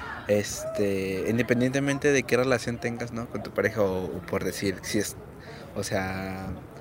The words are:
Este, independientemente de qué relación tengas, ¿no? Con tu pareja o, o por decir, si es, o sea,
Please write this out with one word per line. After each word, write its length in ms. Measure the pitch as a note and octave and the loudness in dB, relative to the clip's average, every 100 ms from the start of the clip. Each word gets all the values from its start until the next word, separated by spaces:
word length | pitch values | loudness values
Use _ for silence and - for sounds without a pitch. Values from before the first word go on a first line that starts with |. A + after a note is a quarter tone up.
| - - - | -10 -6 2
Este, 960 | G#2 G2+ - - - G2+ G2 F#2+ F#2+ F2+ | 2 2 -4 -4 0 2 2 0 0 2
independientemente 840 | A2+ A2+ A#2+ B2+ C#3 C#3 C#3 D3 | 2 4 4 4 2 0 2 4
de 100 | C#3 | 4
qué 120 | A#2+ A#2+ | 4 4
relación 420 | B2+ A#2+ - A#2 | 4 2 0 -4
tengas, 340 | A#2+ A#2 A#2+ | -4 -4 -4
¿no? 160 | A#2 A#2 | -6 -6
Con 120 | G#2 | -6
tu 80 | G2 | -4
pareja 300 | - G2+ A2+ | 2 2 4
o, 220 | G2 F#2 F2+ | 4 2 -2
o 140 | F2 - | -4 -2
por 180 | G2 | -2
decir, 340 | F#2 - G2 F#2 | 0 0 0 0
si 160 | - A2 | 0 0
es, 180 | G2 - - - - - - - | 0 -4 -12 -14 -14 -14 -8 -6
o 60 | |
sea, 640 | G2 G2 F#2+ F#2+ F#2+ F#2 F#2+ F2 - - | -2 0 0 -2 -4 -4 -6 -8 -10 -14